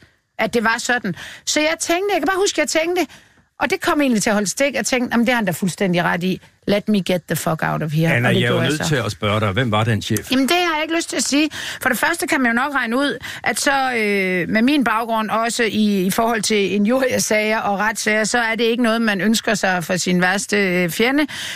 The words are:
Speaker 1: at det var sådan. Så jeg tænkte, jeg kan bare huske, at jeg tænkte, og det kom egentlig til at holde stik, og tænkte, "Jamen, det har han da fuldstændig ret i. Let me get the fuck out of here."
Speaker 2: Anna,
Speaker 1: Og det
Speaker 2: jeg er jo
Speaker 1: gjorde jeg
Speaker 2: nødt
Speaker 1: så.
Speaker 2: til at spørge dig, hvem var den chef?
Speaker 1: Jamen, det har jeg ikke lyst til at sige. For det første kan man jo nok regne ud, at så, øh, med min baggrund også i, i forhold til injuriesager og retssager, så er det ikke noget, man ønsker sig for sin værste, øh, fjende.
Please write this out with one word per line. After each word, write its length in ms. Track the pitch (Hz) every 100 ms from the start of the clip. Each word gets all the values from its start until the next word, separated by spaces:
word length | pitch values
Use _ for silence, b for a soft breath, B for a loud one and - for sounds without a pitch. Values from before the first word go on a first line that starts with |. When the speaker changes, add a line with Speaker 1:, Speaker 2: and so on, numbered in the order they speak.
| b b b -
Speaker 1:
at 140 | 220
det 100 | 240
var 120 | 220 226
sådan. 380 | - 240 208 165 B B -
Så 140 | 302
jeg 160 | 302 320
tænkte, 340 | - 339 403
jeg 80 | 370
kan 60 | 294
bare 120 | 370
huske, 220 | 392 -
at 120 | 302
jeg 80 | 320
tænkte, 260 | 330 359 311 B B B B -
og 80 | 240
det 120 | 381
kom 200 | 349 311
egentlig 220 | 277 220
til 60 | 233
at 40 |
holde 140 | 202 202
stik, 260 | - 277 254
og 60 | 220
tænkte, 240 | 254 247
"Jamen, 120 | 233 240
det 80 |
har 20 | 247
han 100 | 185
da 60 |
fuldstændig 520 | 160 190 - 196 175
ret 200 | 170 180
i. 180 | 185 175 b b -
Let 220 | 202 208
me 120 | 208 175
get 160 | 180 -
the 80 | 160
fuck 240 | 170 160
out 200 | 156 151
of 80 | 156
here." 220 | 151 160 120
Speaker 2:
Anna, 140 | 120
Speaker 1:
Og 60 | -
det 60 |
Speaker 2:
jeg 40 | 120
er 20 |
jo 40 |
Speaker 1:
gjorde 100 | -
jeg 60 | 123
Speaker 2:
nødt 100 | 151
Speaker 1:
så. 40 | 165
Speaker 2:
til 80 | 139
at 160 | 110
spørge 280 | - 107 104
dig, 120 | 107
hvem 200 | 98 127
var 120 | 107
den 180 | 110 101
chef? 300 | - 110 -
Speaker 1:
Jamen, 160 | 254 262
det 80 | 349
har 180 | 349 311
jeg 80 |
ikke 120 | 311 330
lyst 140 | -
til 80 | 311
at 60 |
sige. 260 | - 285 302 B B B
For 80 | -
det 80 | 233
første 300 | - 339 330
kan 140 | 311
man 100 | 247
jo 40 | 233
nok 200 | 285 277
regne 220 | 233 247
ud, 200 | 285 - B B
at 160 | - 247
så, 340 | 285 269 262
øh, 560 | 240 208 202 185 180 160
med 120 | 214
min 220 | 247 302
baggrund 460 | 233 220 233 226 214
også 340 | 208 233 226
i, 420 | 226 214 214 202 185
i 40 |
forhold 320 | 208 226 233
til 300 | 185 208 190
injuriesager 880 | 202 208 262 262 202 196 214 214 220
og 200 | 208 190
retssager, 440 | 214 214 214 214
så 140 | 214 240
er 180 | 226 226
det 80 |
ikke 200 | 226 240
noget, 180 | 240 226
man 200 | 226 196
ønsker 340 | 202 226 - 208
sig 280 | 196 180
for 140 | 160 185
sin 240 | 190 180
værste, 360 | 180 202 - 208
øh, 320 | 190 180 175
fjende. 380 | 160 233 277 302 B B